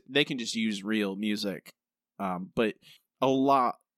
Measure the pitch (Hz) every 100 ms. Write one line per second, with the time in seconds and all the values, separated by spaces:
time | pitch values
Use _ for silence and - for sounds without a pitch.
0 | - 135 151 135 110 113 110 101 98 110
1 | 101 98 107 104 104 87 - - _ _
2 | _ - 98 90 95 - 113 - - -
3 | _ - 131 135 135 139 120 - _